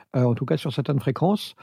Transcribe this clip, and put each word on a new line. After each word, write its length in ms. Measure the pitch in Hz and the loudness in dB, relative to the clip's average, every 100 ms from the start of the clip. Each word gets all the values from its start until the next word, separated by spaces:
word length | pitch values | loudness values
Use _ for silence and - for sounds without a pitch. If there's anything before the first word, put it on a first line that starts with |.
| - - | -6 0
euh, 60 | |
en 120 | 123 113 | 2 2
tout 100 | 120 | 0
cas 120 | 156 | -2
sur 160 | 156 | -2
certaines 260 | 135 135 139 | -4 -2 0
fréquences. 560 | - 127 170 208 - - | 0 0 2 0 -4 -16